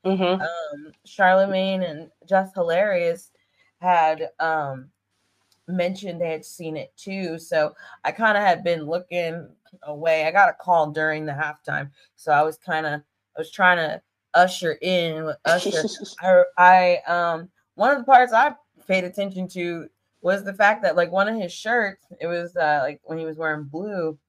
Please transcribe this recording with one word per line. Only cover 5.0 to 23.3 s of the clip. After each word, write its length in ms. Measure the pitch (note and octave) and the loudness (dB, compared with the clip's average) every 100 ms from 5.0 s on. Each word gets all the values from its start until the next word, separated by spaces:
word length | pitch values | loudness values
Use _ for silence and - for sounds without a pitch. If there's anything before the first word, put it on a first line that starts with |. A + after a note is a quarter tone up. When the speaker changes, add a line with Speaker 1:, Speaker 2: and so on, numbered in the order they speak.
| _ _ _ _ _ _ - | _ _ _ _ _ _ -8
Speaker 2:
mentioned 540 | F3+ F3 F#3+ G3+ E3+ | -4 -4 -4 -10 -6
they 100 | E3+ | -6
had 140 | D#3+ | -6
seen 320 | - - D#3+ D#3 | -10 -14 -10 -10
it 160 | - _ | -12 _
too. 420 | G3+ G3 F3+ E3 | -12 -8 -8 -10
So 360 | D#3+ D#3+ D3+ - - - | -4 -2 -2 -4 -20 -8
I 80 | - | -8
kinda 280 | - A3+ G#3 | 0 0 2
had 240 | G3+ E3+ | 2 0
been 200 | F3 E3 | -2 -4
looking 640 | D3+ F3 F3+ F3 E3 E3 C#3+ _ _ _ | -4 -6 -4 -6 -6 -8 -14 _ _ _
away. 420 | D3 D3 E3 D#3+ | -14 -6 0 0
I 60 | D#3 | 2
got 180 | F#3 F#3 | 4 4
a 60 | |
call 360 | - F3 E3 D3+ | 2 0 2 2
during 360 | D3+ D#3 D#3 D3+ | -2 -2 -4 -6
the 60 | |
halftime, 580 | C#3 D3+ D3+ - D3 C#3+ - _ _ | -6 -8 -8 -8 -8 -8 -16 _ _
so 160 | - | 0
I 100 | D3 | 2
was 140 | D#3 D#3 | 2 -2
kinda, 460 | - D#3+ D#3 D3 - _ _ - | -6 -4 -4 -6 -10 _ _ -12
I 40 | |
was 100 | D#3+ | -12
trying 260 | - F#3 F3 | 2 2 4
to 240 | D#3+ E3 - _ _ | 0 -6 -12 _ _
usher 440 | E3+ F#3 F#3 E3 - | 4 4 2 -6 -4
in 420 | F3+ F3+ E3+ D#3 | -2 -2 -2 -4
with 120 | D#3 - | -8 -6
Usher. 400 | - F3 G3+ E3 G#3 - | 0 0 0 -2 -4 -6
Speaker 1:
<laughs> 160 | - - | -14 -4
Speaker 2:
I, 220 | F#3 F3+ F3+ - | 4 6 6 6
I, 380 | F3+ F#3 F3+ F3 - | 8 8 6 2 0
um, 360 | F3 E3+ E3 F3 _ _ | -2 0 -4 -8 _ _
one 160 | - A#3 | 0 2
of 80 | C#4 | 2
the 60 | |
parts 280 | A#3+ B3+ B3 | 6 6 6
I 220 | A3+ C#4+ - _ _ - | 2 0 -2 _ _ -4
paid 180 | F#3+ | -2
attention 440 | F3+ F#3+ G3 F#3 F#3 | -2 -6 -8 -6 -10
to 400 | F3+ F3 E3+ - _ _ _ | -6 -8 -8 -12 _ _ _
was 240 | F3+ G3 | -2 -2
the 80 | G3+ | -4
fact 280 | G3 G3+ G#3+ | 2 2 4
that, 140 | F#3 E3 | 2 2
like, 140 | E3+ | 2
one 160 | F#3 G3+ | 0 0
of 120 | A3+ | -2
his 120 | F3+ | -8
shirts, 520 | - A3 A#3+ G3+ F#3 _ F3+ | -8 -4 -2 -2 -6 _ -10
it 60 | E3 | -6
was, 300 | F3 E3+ F3 | -6 -6 -2
uh, 240 | D#3 D3 | 0 0
like, 180 | C3+ D3 | -2 -6
when 140 | - D#3+ | -10 -8
he 60 | |
was 120 | D#3+ | -8